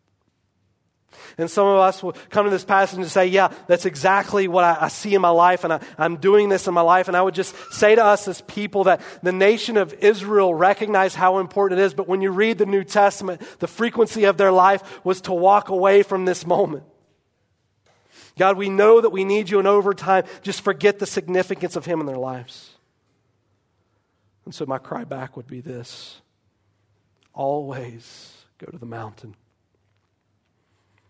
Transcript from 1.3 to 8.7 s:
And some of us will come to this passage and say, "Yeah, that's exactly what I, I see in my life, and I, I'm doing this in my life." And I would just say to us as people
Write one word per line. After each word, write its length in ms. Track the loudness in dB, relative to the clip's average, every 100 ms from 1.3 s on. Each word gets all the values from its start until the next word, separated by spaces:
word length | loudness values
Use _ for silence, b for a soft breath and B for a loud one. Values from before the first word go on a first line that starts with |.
| B
And 120 | -6
some 160 | 0 2
of 120 | 4
us 240 | 2 0
will 120 | -10 -12 B
come 160 | -2 0
to 40 |
this 140 | -2
passage 340 | 0 0 0 -2
and 80 | -4
say, 200 | 0 2
"Yeah, 260 | 2 0 B 0
that's 180 | 0
exactly 640 | 0 -2 0 0 0 -2 0
what 160 | 2
I, 140 | 2 2
I 80 | -2
see 260 | -6 -2
in 60 | 0
my 80 | 2
life, 340 | 4 4 2
and 100 | -2
I, 60 | -4 B B
I'm 180 | -4 -2
doing 320 | 4 4 4
this 180 | 0 0
in 60 |
my 80 | 0
life." 280 | 4 4 2
And 80 | 0
I 60 |
would 120 | 0
just 200 | -2 -8 -10 B
say 240 | 0 4
to 100 | 6
us 240 | 4 2 0
as 120 | -12
people 420 | -12 -10 -6